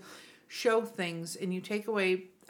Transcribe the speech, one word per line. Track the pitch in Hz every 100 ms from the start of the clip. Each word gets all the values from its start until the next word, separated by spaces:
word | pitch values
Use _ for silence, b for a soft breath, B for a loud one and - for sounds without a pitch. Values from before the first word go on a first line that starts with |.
| B B B B _
show | - 233 226 214
things, | - 175 165 165 -
and | 190
you | 185
take | - 214 208
away | 214 185 185 - _ -